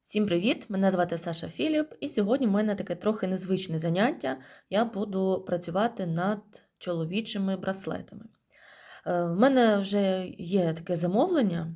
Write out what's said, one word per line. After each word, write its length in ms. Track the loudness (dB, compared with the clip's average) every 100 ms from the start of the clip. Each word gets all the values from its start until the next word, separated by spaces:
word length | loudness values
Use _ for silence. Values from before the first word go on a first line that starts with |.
| -2
Всім 120 | 0 2
привіт! 400 | 2 2 0 -4
Мене 220 | 2 4
звати 280 | 4 2 0
Саша 300 | -4 -6 -8
Філіп, 380 | -2 0 0 0 -6
і 80 | -4
сьогодні 380 | 0 2 2 2
в 40 |
мене 240 | 2 0
таке 200 | -2 -4
трохи 320 | -2 -2 0 -2
незвичне 520 | -2 -2 -2 -2 -2
заняття. 580 | 0 2 2 0 -4 -6 -12 -20 _
Я 140 | 0
буду 600 | 0 -2 -4 0 0 0 -2
працювати 600 | -4 -2 -2 -2 -2 -4
над 340 | 0 -2 -2 -8 -20 _ _
чоловічими 800 | -6 -4 -2 -4 -4 -4 -2 -2
браслетами. 680 | -4 -4 -4 -8 -10 -18 -20 _ _ _ -20 -20 -20 -12 -4
Е, 180 | -2
в 120 | 0 4
мене 400 | 6 6 6 4
вже 500 | 2 2 2 0 -4 -10
є 340 | -2 2 2
таке 240 | -2 -4 -2
замовлення 760 | 2 2 2 2 2 0 -6